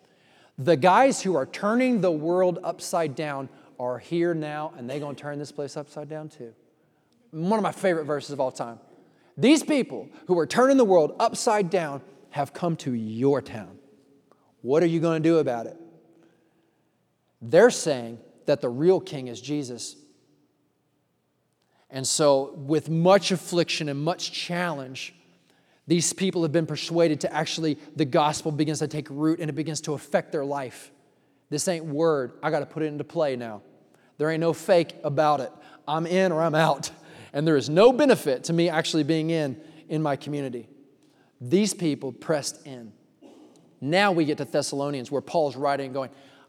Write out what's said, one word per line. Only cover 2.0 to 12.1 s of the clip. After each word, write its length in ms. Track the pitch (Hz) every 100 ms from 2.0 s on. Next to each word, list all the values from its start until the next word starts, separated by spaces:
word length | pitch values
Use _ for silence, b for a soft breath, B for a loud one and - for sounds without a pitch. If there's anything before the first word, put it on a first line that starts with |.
| 180
world 460 | 156 156 180 185 175
upside 520 | 165 170 - 180 160 127
down 340 | 151 139 131 B B -
are 220 | 123 120
here 340 | - 170 170
now, 380 | 165 151 151 156 -
and 120 | 120
they 80 | 143
gonna 160 | 143
turn 260 | 139 147 147
this 120 | 143
place 240 | 143 143 156
upside 320 | 143 - 147
down 220 | 156 156
too.'" 240 | - 117 113 _ _ _ _ _ _ _
One 280 | 156 170 220
of 40 |
my 100 | 180
favorite 320 | - 190 165 143
verses 260 | 147 139
of 80 | 139
all 140 | 131
time. 260 | - 120 117 - - b b b -
"These 260 | 220 311
people 440 | 330 294 - 120 90 B -
who 120 | 175
are 80 | 151
turning 300 | - 254 277
the 80 | 220
world 280 | 180 147 -
upside 500 | 226 - - 208 180
down 320 | 190 156 139 -